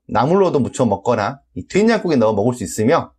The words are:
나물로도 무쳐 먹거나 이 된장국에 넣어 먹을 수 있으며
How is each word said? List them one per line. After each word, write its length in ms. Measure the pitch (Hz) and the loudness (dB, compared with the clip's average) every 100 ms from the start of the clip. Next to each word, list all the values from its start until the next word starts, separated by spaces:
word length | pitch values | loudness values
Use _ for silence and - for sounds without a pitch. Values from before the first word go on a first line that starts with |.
| - | -6
나물로도 520 | 107 139 190 180 143 | -2 2 2 2 2
무쳐 240 | 113 - | -2 -2
먹거나 560 | 117 98 - 113 101 143 _ | -2 0 -2 -2 -2 -6 _
이 120 | - - | -16 -4
된장국에 500 | 185 220 220 180 135 | 0 2 2 0 2
넣어 180 | 110 | 2
먹을 180 | 101 120 | 2 -2
수 100 | 123 | -2
있으며 520 | 92 - 110 156 - | -6 -2 0 0 -2